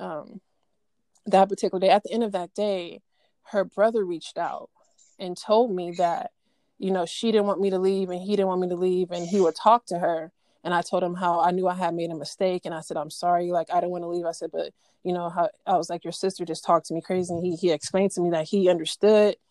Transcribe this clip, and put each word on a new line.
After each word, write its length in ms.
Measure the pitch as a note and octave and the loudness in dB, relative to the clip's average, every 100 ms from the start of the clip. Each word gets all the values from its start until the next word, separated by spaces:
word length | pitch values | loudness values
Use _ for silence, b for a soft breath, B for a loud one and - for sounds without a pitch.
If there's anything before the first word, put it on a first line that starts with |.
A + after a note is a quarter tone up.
um, 400 | F#3 D3+ - - - _ _ _ _ _ _ _ - | -10 -10 -12 -20 -20 _ _ _ _ _ _ _ 2
that 220 | F#3+ G3 | 4 4
particular 320 | F#3+ G3 F#3 | 2 -4 0
day, 100 | F#3+ | 4
at 120 | G3 | 4
the 80 | - | 2
end 120 | A3+ | -2
of 80 | A3+ | -2
that 220 | F#3+ F3 | -4 -6
day, 480 | - G#3 F#3+ E3+ - _ _ _ _ - | -4 -2 -2 -6 -14 _ _ _ _ -6
her 120 | G#3 | -4
brother 400 | F#3+ - G#3+ A3+ | -2 2 2 2
reached 340 | F#3 E3 - - | -2 -6 -8 -8
out 320 | E3+ - - _ _ _ _ - | -6 -8 -12 _ _ _ _ -12
and 160 | F#3 F3+ | -10 -8
told 340 | - G#3+ B3 | 2 4 4
me 180 | F#3 F3 F3 | 0 -4 0
that, 340 | F3 E3 - - _ _ _ - | 0 0 -8 -14 _ _ _ -8
you 120 | F#3+ | -2
know, 140 | F#3+ E3+ | -2 -2
she 260 | - A#3 | -2 2
didn't 140 | A3 G3+ | 2 2
want 140 | E3+ | 0
me 100 | G3 | 0
to 80 | F#3 | 2
leave 320 | F#3+ G3 F#3 | 2 0 -2
and 100 | F3+ | -6
he 100 | F#3 G3+ | -2 0
didn't 120 | F#3+ | 2
want 140 | F#3 | 0
me 60 | F3+ | 0
to 60 | F3 | 0
leave 360 | F#3 F#3 F3 | 0 0 -2
and 160 | F3 F3 | -4 -2
he 120 | G3 | 2
would 160 | E3+ D#3+ | 2 4
talk 300 | - A#3+ - | 6 6 4
to 120 | E3+ | -2
her. 320 | E3+ E3 D#3+ _ _ _ | 0 -2 -6 _ _ _
And 100 | E3+ | -2
I 80 | F3 | 0
told 200 | F3 F3+ | 0 -2
him 100 | F3+ | -2
how 260 | F3+ F3+ E3+ | 0 0 2
I 120 | E3+ | 2
knew 160 | F3+ F#3 | 2 0
I 60 | |
had 200 | F3+ F3 | 0 -2
made 160 | E3 E3+ | -2 -4
a 60 | D#3+ | -6
mistake. 460 | - - F#3 F3+ - | -10 -2 0 0 -6
And 80 | |
I 60 | D#3+ | -10
said, 140 | - D#3+ | -6 -6
"I'm 120 | D#3 | -6
sorry. 420 | - F3 F3 F3 | -4 0 2 2
Like, 160 | F3 D#3+ | -2 0
I 40 | F3 | 0
didn't 120 | F3+ | 0
wanna 160 | F3 E3+ | -4 -4
leave." 180 | F3 E3+ | -4 -4
I 60 | |
said, 180 | E3+ E3 | -6 -8
"But, 200 | E3 - - _ _ | -6 -8 -10 _ _
you 80 | F3+ | -6
know, 160 | F3+ F3 | -4 -4
how," 200 | F3 E3 - - | -2 -2 -4 0
I 100 | F3+ | 0
was 120 | E3+ | 0
like, 140 | E3+ | -6
"Your 80 | E3+ | -8
sister 320 | - F#3+ - | -4 -4 -4
just 200 | E3+ E3 | -8 -6
talked 220 | - E3+ - | 0 0 0
to 80 | |
me 60 | E3 | -6
crazy." 320 | - F#3 F3 | -4 -4 -2
And 100 | E3+ | -4
he, 120 | F3+ E3 | -4 0
he 140 | F3+ | 0
explained 400 | D3+ - F#3+ G3 | 0 0 0 2
to 80 | F#3 | 2
me 80 | F3 | 0
that 160 | E3 D#3+ | 0 0
he 200 | G3+ F3+ | 2 4
understood. 640 | F3 D#3 - G3+ G#3+ G#3 - _ | 2 -2 2 6 6 6 2 _